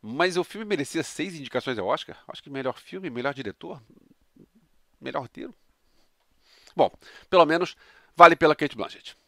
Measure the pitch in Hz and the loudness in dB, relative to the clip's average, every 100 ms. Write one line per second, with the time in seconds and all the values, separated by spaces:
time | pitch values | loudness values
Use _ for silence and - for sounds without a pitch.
0 | 107 127 180 175 175 202 220 190 139 165 | -12 -2 -2 0 -6 -8 -6 -6 -4 -6
1 | 151 - 196 165 127 127 - 117 95 151 | -8 -8 -10 -10 -8 -6 -6 -6 -4 -4
2 | - - - - - 135 131 - - 185 | -6 -18 -18 -20 -14 -8 -8 -8 -14 -14
3 | 185 120 127 139 104 - - 151 113 - | -10 -6 -6 -6 -12 -12 -16 -18 _ -20
4 | _ _ _ _ - _ _ _ _ _ | _ _ _ _ -20 _ _ _ _ _
5 | - 147 123 - - - _ _ _ _ | -10 -10 -10 -16 -18 -18 _ _ _ _
6 | _ _ _ _ _ _ - - 117 - | _ _ _ _ _ _ -18 0 0 0
7 | - - - 190 156 165 175 - - - | -20 -20 0 4 6 4 -2 -8 -20 -20
8 | _ - 170 165 160 151 147 110 85 - | _ 8 10 10 2 2 -2 -6 -12 -12
9 | - - | -20 -20